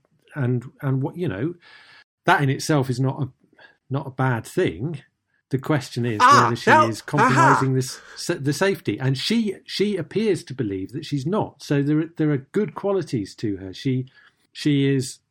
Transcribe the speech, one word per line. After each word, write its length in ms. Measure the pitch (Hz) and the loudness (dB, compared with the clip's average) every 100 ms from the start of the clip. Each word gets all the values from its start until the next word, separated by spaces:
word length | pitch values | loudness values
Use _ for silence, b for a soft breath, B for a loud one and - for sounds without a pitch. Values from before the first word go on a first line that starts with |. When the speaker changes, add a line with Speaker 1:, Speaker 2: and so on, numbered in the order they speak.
| _ _ _ | _ _ _
Speaker 1:
And, 300 | 151 123 123 123 - | -4 -2 -2 -4 -6
and 200 | 139 131 | -2 -2
what, 140 | 143 175 | -2 -4
you 120 | 175 | -4
know, 260 | 95 156 175 B B B B _ _ | -4 -6 -8 B B B B _ _
that 180 | - 180 | 4 4
in 80 | 139 | 4
itself 400 | 131 - 151 127 | 0 0 2 2
is 100 | 120 | 0
not 220 | 135 147 | -2 -2
a, 60 | 131 - _ B B B - | -8 -10 _ B B B -8
not 160 | 135 139 | -6 -4
a 40 | |
bad 340 | 131 131 113 - | -2 0 0 -4
thing. 540 | 180 156 82 147 151 - _ _ _ _ | -2 -2 -2 -8 -8 -14 _ _ _ _
The 80 | 131 | -4
question 460 | - 147 - 123 | 0 -2 -2 -4
is 140 | 120 104 | -2 4
Speaker 2:
Ah, 240 | 247 285 | 6 6
Speaker 1:
whether 120 | 117 120 | 4 2
she 140 | 214 | 4
Speaker 2:
that, 180 | 311 311 | 4 4
Speaker 1:
is 100 | 107 | -2
compromising 680 | - 151 247 269 320 127 131 | -2 2 4 4 4 4 2
Speaker 2:
aha. 40 | 131 | 0
Speaker 1:
this, 240 | 127 - - - | -2 -10 -16 -8
sa-, 180 | - 165 | -6 -4
the 140 | 139 | -2
safety. 460 | 147 196 196 - - | 0 0 0 -4 -2
And 180 | 131 131 | -2 -2
she, 380 | - 226 208 - | 0 0 0 -6
she 320 | - - 208 190 | -6 -2 0 -2
appears 480 | - 185 220 165 | -4 -2 0 0
to 100 | - | -4
believe 380 | - 107 95 95 | -6 -4 -6 -8
that 140 | 143 156 | -10 -6
she's 180 | 143 | -4
not. 380 | 135 208 95 - | -2 -2 -4 -8
So 200 | - 143 | -2 0
there, 280 | 143 151 165 - | 2 0 -2 -2
there 120 | 156 | 0
are 60 | 139 135 | 0 -2
good 220 | 202 202 | -2 -2
qualities 600 | - 202 196 165 117 95 - | -4 -2 -2 -2 -4 -6 -6
to 200 | 110 92 | -6 -6
her. 160 | 95 | -10
She, 340 | 90 135 131 127 b b b b | -6 -2 -2 -4 b b b b
she 420 | - 151 143 139 | -4 0 2 2
is, 260 | 139 131 - _ | 0 -2 -10 _